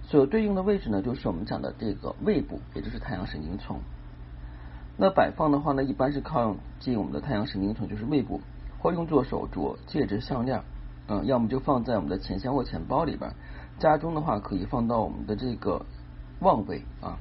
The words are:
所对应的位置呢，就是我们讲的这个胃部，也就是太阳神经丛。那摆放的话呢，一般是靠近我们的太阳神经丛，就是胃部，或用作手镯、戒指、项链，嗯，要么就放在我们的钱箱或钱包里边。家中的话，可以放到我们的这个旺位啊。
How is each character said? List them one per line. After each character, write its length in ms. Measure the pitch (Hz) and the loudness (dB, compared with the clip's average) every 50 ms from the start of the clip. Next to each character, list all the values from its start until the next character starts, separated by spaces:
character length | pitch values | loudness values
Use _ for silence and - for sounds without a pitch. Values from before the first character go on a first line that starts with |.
所 240 | - - - 151 135 | -6 6 6 6 6
对 180 | - - 220 220 | 8 6 2 4
应 120 | 208 196 | 4 2
的 80 | 190 185 | 2 4
位 160 | 202 208 196 | 2 2 2
置 100 | - 117 | 2 0
呢， 140 | 107 95 98 | 0 0 0
就 100 | 123 120 | 0 -2
是 140 | - - | 0 0
我 60 | 113 90 | -2 -2
们 120 | 82 101 | -2 -2
讲 160 | 113 - 85 | -4 -4 -2
的 100 | 65 67 - | -2 -4 -4
这 160 | - 117 110 98 | -2 -2 -2 -2
个 220 | - 65 71 - - - | -2 -4 -6 -6 0 2
胃 160 | 196 214 147 | 2 2 2
部， 180 | 95 - 85 - - - - | 2 -2 -6 -10 -10 -8 -8
也 80 | - | -6
就 80 | 98 104 | -6 -4
是 80 | 113 | -6
太 160 | 110 - - 117 | -6 -6 -4 -4
阳 140 | 87 98 | -4 -4
神 160 | - - 76 78 | -4 -6 -6 -6
经 140 | 80 87 - | -4 -6 -6
丛。 200 | - - - - - - - - - - - - - - - - - - - - - - - - - - - | -6 -6 -8 -8 -6 -10 -10 -12 -12 -14 -14 -14 -14 -12 -12 -12 -12 -12 -12 -12 -12 -12 -12 -12 -14 -14 0
那 140 | - 196 190 | 4 4 6
摆 200 | 190 - - - | 8 6 4 4
放 200 | - - 165 151 | 4 2 4 4
的 80 | 143 143 | 4 4
话 120 | 147 160 | 4 2
呢， 120 | 139 135 135 | 2 2 2
一 100 | 135 - | 0 2
般 180 | - 131 135 | 2 2 2
是 80 | 143 139 | 2 -2
靠 360 | - - 160 139 120 110 92 - - - - - | -4 0 2 2 2 2 0 -2 -6 -12 -12 -6
近 180 | - 131 123 | -2 0 0
我 60 | 107 90 | 0 0
们 100 | 65 65 | -2 -2
的 80 | 73 | -4
太 140 | - 143 127 | -2 0 0
阳 100 | 104 107 | 0 0
神 160 | 104 - 98 | -2 0 0
经 140 | 95 101 113 | 0 0 0
丛， 120 | - 113 | -2 -4
就 80 | 85 98 | -4 -4
是 80 | 107 107 | -4 -2
胃 180 | 123 156 139 120 | 2 2 2 2
部， 180 | - 92 - - - - - - - - - | 2 -4 -6 -6 -10 -14 -10 -10 -10 -10 0
或 120 | - 170 | 0 2
用 140 | 180 170 170 | 2 2 0
作 180 | 160 160 143 - | 4 4 4 4
手 240 | - - - - | 4 -2 -4 -4
镯、 300 | - - 92 76 67 - - - | -4 -2 -2 -2 -2 -2 -6 -10
戒 200 | - - 160 131 | -4 0 0 2
指、 140 | 95 101 107 | 2 2 -2
项 260 | 117 - 147 123 117 | -2 -2 -2 0 0
链， 160 | 131 131 107 - - - - - - - - - | 0 0 -2 -2 -6 -10 -10 -10 -10 -12 -12 -6
嗯， 180 | - 104 98 - | -2 -2 0 2
要 140 | 120 135 120 | 4 4 4
么 80 | 117 | 4
就 120 | 107 127 131 | 2 2 0
放 240 | 135 165 143 123 113 | 2 4 2 4 4
在 120 | 127 120 | 2 2
我 60 | 101 | 2
们 80 | 80 71 | 2 0
的 80 | 90 | -2
钱 220 | - - - - 95 | -4 -2 -4 -4 -2
箱 140 | - 127 135 | -2 0 0
或 80 | 139 120 | 0 0
钱 200 | - - 82 82 | 0 -4 -6 -2
包 160 | - 131 139 170 | 0 2 2 2
里 100 | 147 - | 0 -2
边。 160 | - - 60 - - - - - - - - - - | -4 -6 -8 -8 -10 -12 -12 -12 -12 -12 -14 -6 4
家 180 | - 160 156 | 6 6 6
中 160 | 156 151 165 165 | 6 4 0 -2
的 80 | 151 | 0
话， 160 | 151 165 117 | 2 2 0
可 180 | 101 - - 104 | 0 0 -2 -2
以 100 | 92 92 | -2 0
放 220 | 110 - 123 117 | 0 0 2 2
到 120 | 113 120 113 | 4 4 2
我 100 | 104 78 | 2 0
们 160 | - - - | -2 -6 -2
的 100 | - 107 | -2 -2
这 200 | 104 123 127 117 | -2 0 -2 -4
个 300 | 104 - 104 85 - - - - - - - - - - - - - | -2 0 0 0 0 -4 -8 -12 -12 -14 -14 -12 -12 -12 -12 -8 4
旺 260 | 175 190 165 120 98 | 6 6 6 6 2
位 160 | 95 87 - - - - - | -2 -4 -6 -6 -10 -12 -8
啊。 180 | - 90 85 - | -8 -6 -6 -6